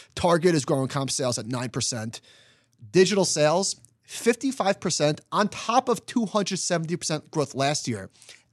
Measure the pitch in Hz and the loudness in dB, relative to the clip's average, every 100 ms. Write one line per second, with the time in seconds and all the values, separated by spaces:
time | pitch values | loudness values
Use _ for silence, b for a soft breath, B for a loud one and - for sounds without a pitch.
0 | B - 180 170 175 160 127 139 131 143 | B -2 2 4 4 2 2 -2 0 -2
1 | 131 - 127 120 110 127 123 127 - 117 | -4 -2 -2 -4 -4 -6 -6 -4 -4 -4
2 | 110 - b b b b b b 107 175 | -8 -12 b b b b b b 0 4
3 | 180 202 175 165 151 170 196 - - _ | 4 4 2 2 2 2 0 -6 -14 _
4 | - - 226 233 269 - 196 196 185 - | -16 -4 0 0 0 0 0 0 -2 0
5 | 151 151 - 175 208 - - 247 247 233 | 0 0 -2 0 0 -2 0 0 2 -2
6 | - 247 214 208 196 185 - 170 160 170 | 0 -2 0 0 -2 -2 -2 -2 -2 -4
7 | - 151 - 151 139 131 139 147 - 104 | -4 -6 -4 -4 -2 0 0 0 -4 -6
8 | 95 B B B B | -8 B B B B